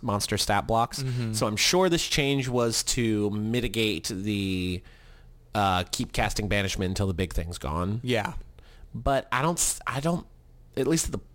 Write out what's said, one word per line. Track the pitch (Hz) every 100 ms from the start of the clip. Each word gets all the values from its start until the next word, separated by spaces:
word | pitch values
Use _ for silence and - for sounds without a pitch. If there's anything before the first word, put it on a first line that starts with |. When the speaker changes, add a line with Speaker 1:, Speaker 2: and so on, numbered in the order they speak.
Speaker 1:
monster | 120 101 - 104
stat | - 101 -
blocks. | 113 120 -
Speaker 2:
Mm-hmm. | 131 123 113
Speaker 1:
So | 110 113
I'm | 104
sure | - 180 185
this | 170 -
change | - 139 139 127
was | 123 117 113
to | - - 113 107 104
mitigate | 104 107 120 117 107 110 85 -
the, | 95 104 101 98 92 90 90 - - - - - - -
uh, | 107 98 92 90
keep | - 117
casting | - 107 - 104
banishment | 101 95 - 92
until | 92 98
the |
big | 87 92
thing's | - 82 87
gone. | 67 80 90 113
Speaker 2:
Yeah. | 123 113 101 - - - - - -
Speaker 1:
But | 113 135 135 -
I | 123
don't | 156 170
s-, | - - -
I | 127
don't, | 160 170 - - - - - -
at | 131
least | 160 -
the | 101 -